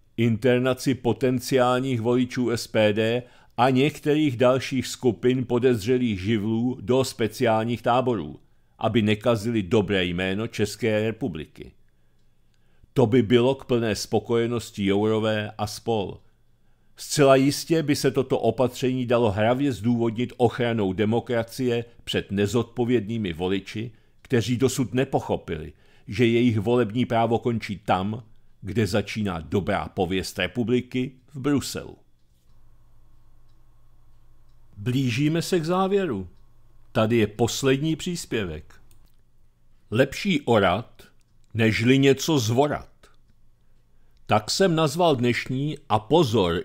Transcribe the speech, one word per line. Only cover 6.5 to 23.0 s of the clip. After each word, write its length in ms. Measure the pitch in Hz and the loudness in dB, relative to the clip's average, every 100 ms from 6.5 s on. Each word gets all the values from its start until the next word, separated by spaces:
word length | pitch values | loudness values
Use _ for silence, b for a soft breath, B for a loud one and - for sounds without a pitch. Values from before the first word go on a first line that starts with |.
| 113 123 - | -2 -2 -4
do 220 | 104 131 | 0 0
speciálních 760 | 127 - 107 - 117 110 117 120 | 0 -2 -4 0 0 0 -2 -2
táborů, 580 | 123 123 127 107 73 - _ _ _ - | 0 0 0 -2 -6 -14 _ _ _ -6
aby 220 | 110 113 | 0 2
nekazili 600 | 107 104 123 113 113 113 | 2 2 0 0 0 -2
dobré 420 | 90 104 92 98 90 | 0 0 2 0 0
jméno 420 | 87 92 98 117 | -2 -2 -4 -6
České 540 | - 101 - 113 107 | -4 -4 -4 -2 0
republiky. 720 | 110 - 127 78 - - - - _ _ _ _ _ _ _ _ _ _ - | -2 -4 -8 -8 -12 -18 -20 -20 _ _ _ _ _ _ _ _ _ _ -6
To 120 | 135 113 | 0 4
by 160 | 127 | 4
bylo 340 | 104 123 127 135 | 4 4 4 0
k 100 | - | -2
plné 300 | 120 113 98 | -2 0 -4
spokojenosti 920 | - 110 - 117 117 120 - - 95 | -2 -2 0 -2 0 -4 -6 -4 0
Jourové 640 | 101 107 110 110 107 104 - | 2 2 0 0 -2 -4 -6
a 100 | 104 | -8
spol. 500 | - 117 110 92 - - _ _ _ _ _ _ - | -6 -4 -4 -4 -10 -20 _ _ _ _ _ _ -18
Zcela 400 | - 151 135 135 | -4 4 6 6
jistě 480 | 139 - - 160 | 4 0 0 0
by 120 | 147 139 | 0 0
se 160 | 139 | 0
toto 280 | 131 127 131 | 0 0 0
opatření 640 | 113 110 123 - 127 127 120 | 0 2 0 0 -4 -2 0
dalo 260 | 120 113 | 2 2
hravě 400 | 98 113 127 143 | 2 0 2 -2
zdůvodnit 600 | 101 113 120 117 110 123 - | 0 0 0 0 -2 -6 0
ochranou 560 | 117 - 120 113 98 | 0 2 -2 0 0
demokracie 920 | 90 107 113 113 117 113 - 127 117 117 b | 0 0 0 0 -2 -4 -4 -2 -2 -4 b
před 280 | - - - | -6 -6 -2
nezodpovědnými 1040 | 98 104 120 113 - 117 120 | 0 0 0 -2 -2 0 0